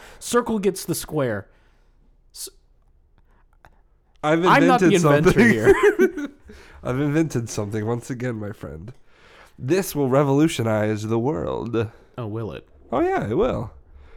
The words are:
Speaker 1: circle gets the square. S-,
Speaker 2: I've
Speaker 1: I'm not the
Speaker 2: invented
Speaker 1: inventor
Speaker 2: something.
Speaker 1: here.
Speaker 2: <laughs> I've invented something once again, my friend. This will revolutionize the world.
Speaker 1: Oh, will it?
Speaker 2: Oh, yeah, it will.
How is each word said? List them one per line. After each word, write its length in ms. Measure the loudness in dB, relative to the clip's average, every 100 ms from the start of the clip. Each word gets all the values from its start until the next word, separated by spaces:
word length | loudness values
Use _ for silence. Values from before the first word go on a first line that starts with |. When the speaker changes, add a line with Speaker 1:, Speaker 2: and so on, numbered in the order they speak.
| -20 -16
Speaker 1:
circle 400 | -2 -2 0 -2
gets 260 | -2 -4 -6
the 80 |
square. 540 | -8 -6 -4 -2 -4 -8 _ _ _ _ _ _ _ _
S-, 180 | -16 -16 _ _ _ _ _ _ _ _ _ _ _ -20 _ _ _ _ -6
Speaker 2:
I've 220 | 0 2 4
Speaker 1:
I'm 220 | 6 6
not 140 | 4
the 120 | 4
Speaker 2:
invented 440 | 4 4 4 4 6
Speaker 1:
inventor 340 | 4 6 4
Speaker 2:
something. 420 | 6 4 4 0 0
Speaker 1:
here. 100 | -12 -14 -20 -20
Speaker 2:
<laughs> 280 | -20 -12
I've 160 | -6 -2
invented 500 | 0 0 0 -2 -4
something 360 | -6 -6 -4 -4
once 240 | -6 -8
again, 260 | -8 -8 -8
my 160 | -10
friend. 400 | -12 -14 -14 -16 -20 -20 _ -20 -20 -20 -10
This 380 | -2 -2 -2 -2
will 140 | 2
revolutionize 960 | 2 4 4 2 0 -2 0 0 -2
the 160 | -2 -2
world. 720 | -2 -4 -6 -6 -4 -4 -4 -8 _ -12
Speaker 1:
Oh, 100 | -10
will 240 | -10 -10
it? 160 | -12 -16 -20 -6
Speaker 2:
Oh, 80 | -2
yeah, 280 | -2 -2 -2
it 60 | -2
will. 340 | -2 -4 -10 -16 -20 -20 -20